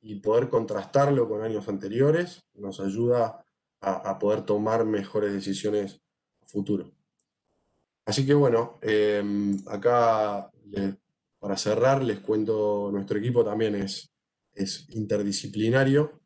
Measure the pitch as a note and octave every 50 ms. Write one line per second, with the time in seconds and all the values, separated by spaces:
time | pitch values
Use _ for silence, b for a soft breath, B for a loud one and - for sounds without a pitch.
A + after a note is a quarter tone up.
0 | _ G#2+ G#2+ G2+ - G#2 A2 A#2+ B2 B2 - A2+ A2 G2+ G#2 G2+ F#2+ - - C#3
1 | C#3 C#3+ C#3+ C3 A#2+ G#2 G#2+ G#2 A2 A2 A2 G#2 G2+ - G2+ F#2+ G2 G2+ G#2 A#2+
2 | C3+ C#3+ D#3 E3+ F3+ F3+ - - _ _ _ G#2 G2+ G2 F#2+ - G2 G2 G2 A2
3 | A#2 A#2+ B2 B2 A#2 A2 - - - _ _ _ _ _ _ _ - G2 F#2+ F#2
4 | - G2+ F#2+ - - G2+ G#2+ G#2 G2+ - G#2+ G#2 G#2 A2 A2 A2+ A#2 A2 G#2+ G#2
5 | G2 - - G#2+ G#2 G2+ G2+ G2 F#2+ G2+ G2 G2 - G#2+ G#2 G#2 G2+ G2 - _
6 | _ _ _ _ _ _ _ _ _ _ _ G#2 G2 - G#2+ F#2+ E2+ - _ _
7 | _ _ _ _ _ _ _ _ _ _ _ _ _ _ _ _ _ _ _ _
8 | _ - G#2 - C3+ C3+ C#3+ C#3+ C#3+ C3 A#2 A2+ A#2+ A#2 - - - A2 G#2+ G#2+
9 | G#2 G#2 G#2 G#2 G2+ G2+ G2+ G2+ G2+ G2+ G2+ G2 - - G#2 G2+ G2+ A#2+ A#2+ A#2+
10 | A#2+ A#2 A2+ G#2+ G#2+ G#2 G2+ G2+ G2 - _ _ _ - G2+ G2+ G2 G2 G2 _
11 | _ _ _ _ _ _ _ _ - G2+ G2 F#2+ - G#2 G#2+ G#2+ A#2 C3 C3+ C3+
12 | C3 A#2+ G#2 G2 - - A2 G#2+ G#2+ G#2 A2 G#2+ G#2+ G#2 G#2 G2+ G2+ G2+ G2+ G2+
13 | G2 G2 G2+ G#2 G#2 B2 B2 A#2+ A2+ G#2+ G#2 G#2+ A2+ G#2+ G2+ G2+ G2 G2 - -
14 | - _ _ _ _ _ _ _ _ _ _ - G2 G2 - - - - - A2+
15 | G#2+ G2+ G#2+ G2+ G#2 G2+ G2 - - G#2 G2+ G#2 G#2+ A2+ A#2 C3+ C3+ C3+ C3+ C#3+
16 | D3+ D3+ - _ _